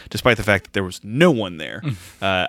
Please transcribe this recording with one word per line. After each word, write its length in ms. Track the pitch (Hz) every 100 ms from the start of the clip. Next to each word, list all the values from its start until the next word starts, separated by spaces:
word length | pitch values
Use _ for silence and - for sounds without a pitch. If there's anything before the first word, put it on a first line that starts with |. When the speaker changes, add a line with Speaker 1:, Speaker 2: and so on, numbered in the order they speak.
| -
Speaker 1:
despite 260 | 110 127 107
the 60 |
fact 200 | 104 98
that 80 | -
there 100 | 101
was 160 | 95 -
no 280 | 104 120 175
one 240 | 123 95 82
there. 260 | 69 57 156
Speaker 2:
<laughs> 60 | 95 - -
Speaker 1:
Uh, 240 | 98 92